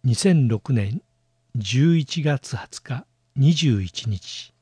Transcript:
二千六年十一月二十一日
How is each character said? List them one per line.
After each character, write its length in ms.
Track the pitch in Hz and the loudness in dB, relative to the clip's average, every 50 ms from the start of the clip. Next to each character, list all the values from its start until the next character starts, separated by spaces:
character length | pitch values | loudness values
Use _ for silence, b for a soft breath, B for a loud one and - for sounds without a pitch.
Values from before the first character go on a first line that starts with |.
二 140 | - 131 113 | 2 0 0
千 320 | - - 196 175 156 131 117 | 2 2 2 4 4 4 2
六 240 | 113 101 _ - | 0 -2 _ -2
年 280 | 131 113 101 98 117 196 _ _ _ _ _ _ _ _ _ _ _ | -2 -2 0 -2 -4 -8 _ _ _ _ _ _ _ _ _ _ _
十 420 | 120 104 95 120 131 143 170 170 | -8 -6 -2 0 2 4 4 2
一 260 | 165 147 - - 170 | 2 0 -4 -6 -4
月 340 | 139 151 147 131 - - - 104 - _ - - _ - 127 135 - _ _ _ _ _ _ | -2 -2 -2 -2 -4 -8 -10 -10 -10 _ -18 -20 _ -10 -10 -10 -10 _ _ _ _ _ _
二 160 | 135 135 151 | 2 4 4
十 300 | 170 143 165 143 113 101 | 4 4 2 2 2 0
一 260 | 95 87 _ - - 113 | -2 -4 _ -8 -6 -4
日 440 | 104 92 - - - - - - _ _ | -6 -6 -8 -14 -16 -16 -18 -18 _ _